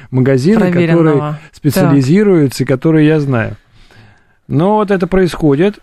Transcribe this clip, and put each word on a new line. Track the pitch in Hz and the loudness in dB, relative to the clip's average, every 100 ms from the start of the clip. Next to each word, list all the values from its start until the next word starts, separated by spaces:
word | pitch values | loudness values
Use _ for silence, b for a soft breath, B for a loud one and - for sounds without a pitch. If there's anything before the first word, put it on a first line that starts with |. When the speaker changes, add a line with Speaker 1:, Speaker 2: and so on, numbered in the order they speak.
| B | B
Speaker 1:
магазина, | 131 127 131 147 220 180 | -2 0 2 2 2 0
который | 175 165 | 0 0
Speaker 2:
Проверенного. | 165 160 143 147 151 - | 2 2 0 -4 -10 -14
Speaker 1:
специализируется, | - 147 143 143 139 131 185 208 175 139 - | -8 -4 0 2 2 2 2 2 2 0 -2
Speaker 2:
Так. | 127 | -4
Speaker 1:
и | |
который | 131 165 156 151 | -2 0 2 2
я | 156 | 0
знаю. | 139 123 107 104 _ b b b b b b b - | 0 -2 -4 -10 _ b b b b b b b -6
Но | 135 185 214 | -2 0 0
вот | 202 | -2
это | 196 175 | -4 -2
происходит, | 190 180 - 156 139 202 - | -2 -2 -2 -2 0 -2 -4